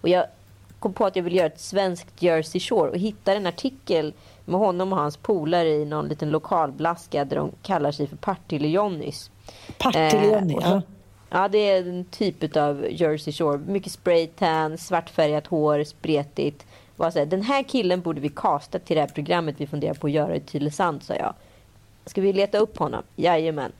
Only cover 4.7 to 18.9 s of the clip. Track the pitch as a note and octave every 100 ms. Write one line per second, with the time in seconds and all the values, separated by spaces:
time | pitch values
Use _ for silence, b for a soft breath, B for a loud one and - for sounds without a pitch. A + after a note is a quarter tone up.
4.7 | F3+ F#3+ F#3 D3 D3 - G3 D3+ F3 D#3+
5.7 | D3+ D3 D3+ D3 D3+ D3+ D3+ - F3+ D3+
6.7 | C3+ D#3+ E3+ - D3 C#3 C#3+ D3 - -
7.7 | F3+ D3 D3 D3 - - F#3 - D#3 D3+
8.7 | F3+ G#3 E3 D3 C#3+ - - B B B
9.7 | B E3 D#3 D#3 G#3 G#3 G#3+ F#3 C#3+ F3
10.7 | F#3+ - - - - - E3+ G3 G#3 G#3
11.7 | F#3+ F3+ F3+ F#3 - G3+ D#3+ D#3 D#3 D3
12.7 | C#3+ - D#3+ D#3+ D3+ D3+ D3 D#3 C#3+ E3
13.7 | G3 F#3+ - F3+ E3+ E3 - F3+ D#3+ D#3
14.7 | D#3+ - F3 E3 - D3+ D3+ - E3 D3+
15.7 | D3 D3+ - D#3+ D3 C#3+ - C#3+ C#3+ -
16.7 | b b - E3 F3 D3 F#3+ G#3+ C#4 C4+
17.7 | C4 F#3 F3+ F3 D#3 D3 - - D3 -
18.7 | F#3 -